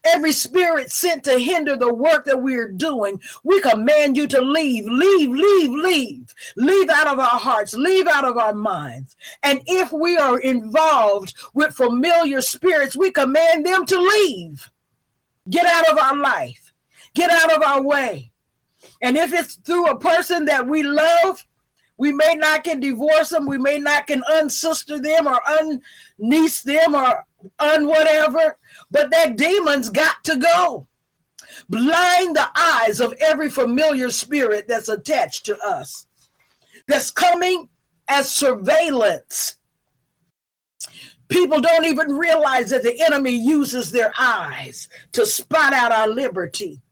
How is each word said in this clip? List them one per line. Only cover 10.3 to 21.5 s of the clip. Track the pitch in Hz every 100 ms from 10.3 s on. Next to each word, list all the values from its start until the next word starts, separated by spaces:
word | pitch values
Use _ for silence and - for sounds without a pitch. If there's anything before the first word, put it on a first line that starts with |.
| 247
involved | 262 247 220 269 320 277 220 202 190 - -
with | 254 302 -
familiar | 240 247 320 339 320 269
spirits, | 254 - 359 311 277 262
we | 381
command | 311 262 294 330 330 320
them | 381 320
to | 370
leave. | 359 427 381 196 165 143 - _ _ _ _ _ _ _ -
Get | 320 349
out | 330 330
of | 311
our | 269 285
life. | 277 233 123 - _ _ _ _ _
Get | - 339
out | 339 320
of | 311
our | 294 277
way. | 277 285 254 160 123 _ _ _ _ _ _ _
And | 247 277
if | 330
it's | 339 - -
through | - 349 339
a | 220
person | - 330 339 339 302
that | 277 247
we | 311
love, | 285 294 320 339 359 - _